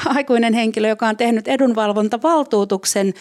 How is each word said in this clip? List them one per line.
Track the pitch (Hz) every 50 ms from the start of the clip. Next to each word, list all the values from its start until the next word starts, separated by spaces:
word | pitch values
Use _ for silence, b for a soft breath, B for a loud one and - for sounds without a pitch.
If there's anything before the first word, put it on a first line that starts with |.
| -
<laughs> | 320 254
aikuinen | 285 294 - 254 233 233 233 220
henkilö, | 233 233 220 220 220 214 220
joka | 220 214 240 220
on | 214
tehnyt | 214 240 233 233 220 214 -
edunvalvontavaltuutuksen, | 269 262 277 254 226 220 214 208 202 214 208 214 240 233 - 320 339 311 285 - - 208 202 202 202 190 - - - 208 196 196 185 B